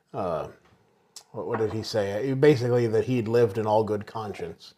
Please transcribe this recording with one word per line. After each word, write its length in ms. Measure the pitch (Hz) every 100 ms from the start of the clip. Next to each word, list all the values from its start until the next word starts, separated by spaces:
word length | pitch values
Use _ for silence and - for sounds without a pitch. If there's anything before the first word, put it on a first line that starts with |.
| _
uh, 360 | 135 95 80 71 - _ _ _ _ _ - _
what, 140 | 117 87
what 120 | 113
did 140 | 107
he 100 | 107
say? 520 | 104 110 98 101 135
Basically 520 | 131 151 135 123 123 117
that 160 | 110 107
he'd 200 | 123 107
lived 300 | 117 120 104
in 100 | 107
all 160 | 107
good 240 | 107 104 101
conscience, 680 | 110 107 92 85 - -